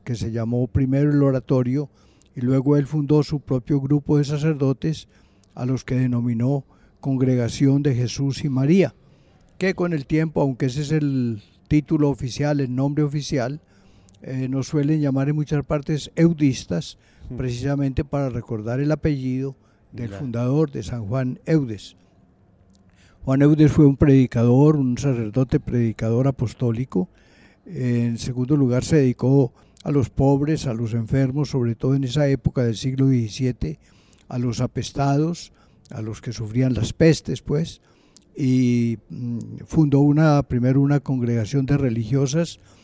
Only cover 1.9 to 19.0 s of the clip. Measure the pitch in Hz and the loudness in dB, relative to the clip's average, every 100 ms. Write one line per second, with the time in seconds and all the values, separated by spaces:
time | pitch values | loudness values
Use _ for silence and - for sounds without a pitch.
1.9 | _ _ _ _ 143 120 135 131 143 139 | _ _ _ _ -4 0 2 4 4 2
2.9 | 151 143 151 135 151 - 131 - 143 135 | -2 2 2 2 -4 -2 -4 0 -2 2
3.9 | 147 - 147 139 147 160 143 135 135 160 | 0 2 0 0 -2 -2 0 0 0 -4
4.9 | 151 - _ _ _ _ - 123 127 - | -6 -10 _ _ _ _ -8 -4 -4 -2
5.9 | 127 127 120 123 117 127 139 - _ _ | 0 0 0 0 0 0 -2 -4 _ _
6.9 | _ 139 131 127 123 117 - 135 139 143 | _ -4 0 2 2 0 2 2 4 2
7.9 | 123 120 - 139 127 151 131 139 190 143 | 0 -2 -2 -4 -2 -2 0 4 4 2
8.9 | - _ _ _ _ _ - 190 180 175 | -2 _ _ _ _ _ -6 -4 -2 -2
9.9 | 156 - 156 160 156 143 120 135 135 143 | -4 -2 0 0 0 -2 0 -4 -4 -2
10.9 | 156 147 135 120 104 - _ - 151 - | 0 0 0 -2 -4 -12 _ -2 0 2
11.9 | 156 143 131 127 - 147 147 127 127 143 | 2 2 0 -6 -4 -2 -2 -2 -2 -2
12.9 | 147 147 147 - 143 120 151 _ _ _ | 0 -2 -2 -4 -4 -4 -6 _ _ _
13.9 | _ - - - 131 127 135 123 151 143 | _ -20 -18 -10 -6 -4 -4 -2 0 0
14.9 | 156 143 135 139 151 147 147 - 151 135 | 0 0 0 0 -2 -2 -4 -2 -4 -2
15.9 | 147 - - 170 156 143 113 - 170 - | -6 -4 2 2 4 0 0 -4 -6 -6
16.9 | - _ _ - 127 127 120 139 143 139 | -14 _ _ -14 -8 -6 -4 -4 -2 -2
17.9 | 131 147 143 139 120 - 110 107 127 147 | -4 -4 -4 -4 -6 -8 -8 -6 -4 -2
18.9 | 151 | -2